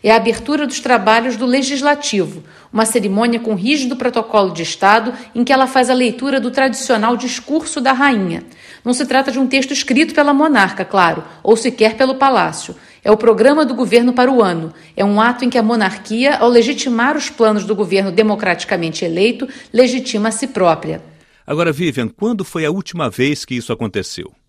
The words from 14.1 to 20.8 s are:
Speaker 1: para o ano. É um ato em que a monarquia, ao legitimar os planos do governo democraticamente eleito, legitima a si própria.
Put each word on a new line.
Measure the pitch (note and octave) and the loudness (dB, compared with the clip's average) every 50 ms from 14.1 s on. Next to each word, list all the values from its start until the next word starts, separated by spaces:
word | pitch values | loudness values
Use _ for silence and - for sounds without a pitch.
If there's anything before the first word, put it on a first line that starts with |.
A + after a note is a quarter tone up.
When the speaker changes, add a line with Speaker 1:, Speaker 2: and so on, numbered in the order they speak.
| B3 | 2
Speaker 1:
para | B3+ B3 C4 | 2 2 4
o | C4+ B3 | 4 2
ano. | G#3+ F#3 E3+ E3 D#3+ D#3+ - - - - _ | 2 2 0 -4 -6 -8 -12 -18 -20 -14 _
É | - G3+ | -2 0
um | G3+ G3+ G#3 | 2 2 2
ato | A3 A#3+ B3 A#3+ C4+ | 2 2 0 0 -4
em | B3 | 0
que | B3 | 0
a | B3 A3 | 0 0
monarquia, | A3 A#3+ A3 G#3 - G#3+ - - - G#3+ A#3 C4 C#4 D4 | 2 0 0 0 -2 -4 -8 -10 -8 -4 0 0 0 2
ao | - A3+ | 2 2
legitimar | A#3+ B3 A#3 A3 B3 C#4+ - - C4 A#3 A3+ A#3+ C4+ D#4 | 6 6 4 4 4 -2 -4 -4 -2 -2 0 0 0 0
os | D4+ - - | -2 -6 -8
planos | - - A3+ A3 G#3+ G#3 - | -2 0 2 2 2 0 -2
do | G#3 G#3+ | -4 -2
governo | F#3+ G#3 E3+ F#3+ F#3+ G3 G3 | -2 -2 0 0 0 0 0
democraticamente | E3+ G#3 G#3+ G#3+ G#3 G#3 G#3+ F#3 E3+ - - - G#3 F3 E3 D#3+ D#3 - F#3+ | 0 2 2 2 0 -2 -2 -4 -4 -4 -4 -4 -4 -4 -4 -6 -6 -6 -6
eleito, | E3 E3 F3+ G3+ A#3 A#3+ - C#4 C4 - - - - - | -4 0 0 0 0 0 -4 -8 -10 -12 -20 -18 -2 2
legitima | A3+ C4 B3 B3 B3+ - - - G#3 G#3 A3+ | 2 4 4 2 -4 -4 -4 -4 -2 -2 -2
a | |
si | G#3+ - C4+ | -4 -4 -8
própria. | - - G3+ F#3 E3+ D#3+ D#3+ | -6 -2 0 2 2 2 0